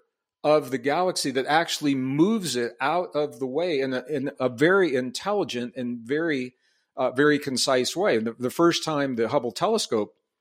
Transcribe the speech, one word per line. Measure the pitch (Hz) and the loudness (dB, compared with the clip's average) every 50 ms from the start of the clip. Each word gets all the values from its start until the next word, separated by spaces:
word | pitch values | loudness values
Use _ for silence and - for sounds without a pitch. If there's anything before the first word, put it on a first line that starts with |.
| _ _ _ _ _ _ _ _ | _ _ _ _ _ _ _ _
of | - 147 151 156 139 127 | 2 2 2 2 2 0
the | 131 123 | -4 -4
galaxy | 117 139 147 170 185 185 170 - - 143 | -2 -2 0 0 0 0 -2 -2 -2 -2
that | 123 135 127 | -2 -2 0
actually | 135 151 165 170 - - - 151 143 139 | 2 2 2 2 0 -2 -2 0 0 0
moves | 131 131 131 139 147 165 208 226 220 180 143 120 | 0 -2 0 2 4 4 4 2 0 -2 -4 -4
it | 123 120 117 - - | -2 -4 -4 -4 -2
out | 131 143 160 180 180 - - | -2 0 0 -2 -2 -2 -2
of | 147 151 135 120 120 | -4 -4 -4 -4 -6
the | 135 | -6
way | 127 127 156 175 185 156 131 | -4 -4 -2 -2 -2 0 -2
in | 135 131 131 | -2 -2 -2
a, | 127 - - | -4 -4 -4
in | 156 135 135 143 - - | -4 -4 -4 -4 -4 -2
a | 131 127 | -4 -2
very | 120 113 147 170 190 196 185 156 127 | 2 4 4 6 6 6 4 4 2
intelligent | 127 127 123 120 - - 196 208 202 165 110 120 120 120 120 - | 0 -2 -4 -6 -6 -4 -2 -2 -2 -2 -2 -4 -6 -6 -6 -8
and | 135 123 120 123 120 | -6 -6 -6 -6 -8
very, | 113 117 143 156 170 165 147 131 127 127 - _ _ _ _ _ _ _ _ | -6 -4 -4 -2 -2 -2 -2 -2 -4 -8 -12 _ _ _ _ _ _ _ _
uh, | 139 131 120 | -2 -2 0
very | - 135 147 147 147 143 | 2 4 4 4 4 2
concise | 147 143 127 113 - 147 131 127 123 - - | 0 -2 -2 0 2 2 2 2 2 0 -2
way. | 165 202 202 135 110 | 0 0 2 2 2
The, | 110 117 113 | 0 -2 -4
the | - 123 127 | -4 -6 -4
first | - - 170 170 165 - | 2 4 4 4 4 2
time | - 160 156 143 143 135 127 | -2 -2 -2 -2 -2 -2 -2
the | 113 95 - | -2 0 0
Hubble | 143 147 123 117 | 0 0 -2 -2
telescope | - - 165 208 226 208 - - 120 110 104 - _ _ _ _ _ _ | -4 -2 0 0 0 0 0 0 0 -2 -2 -2 _ _ _ _ _ _